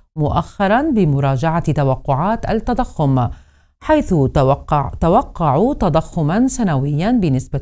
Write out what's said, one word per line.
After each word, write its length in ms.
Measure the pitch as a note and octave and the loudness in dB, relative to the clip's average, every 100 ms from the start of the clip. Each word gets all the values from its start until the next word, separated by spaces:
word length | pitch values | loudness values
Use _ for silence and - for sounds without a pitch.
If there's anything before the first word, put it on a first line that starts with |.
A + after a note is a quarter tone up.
| _ D#3 | _ -4
مؤخرا 640 | D3 - - - G3 A3+ | -2 0 -4 -2 0 2
بمراجعة 920 | D#4+ A3+ E3+ C#3 C#3 C3+ E3 E3 E3 | 2 2 2 2 0 0 0 -2 -2
توقعات 800 | D3+ C3+ C3 - C3 F3+ A3+ - | 0 0 -2 -2 -2 0 -2 -2
التضخم، 800 | A3 G#3+ A#3+ A#3+ - C#3+ C3 A#2+ - - _ _ _ | -4 -2 -2 -4 -2 0 2 0 -6 -18 _ _ _
حيث 320 | - D#4 - | 0 0 2
توقع-، 800 | F3 C3 D3+ C3+ C#3 - D3+ C#3 - | 2 2 2 2 0 0 -2 -2 0
توقعوا 760 | E3 G3 - - D#3 C3+ A#3 | 2 2 0 -2 0 2 0
تضخما 760 | D4 G3 D#3 D#3+ - D3 F#3+ C4 | 0 0 0 0 -2 0 2 0
سنويا 640 | - G#3 C#3 C#3+ C#3+ F#3+ | 0 0 0 -2 -2 0
بنسبة 500 | B3 F3 C3 B2+ C#3 | 2 2 0 -2 -6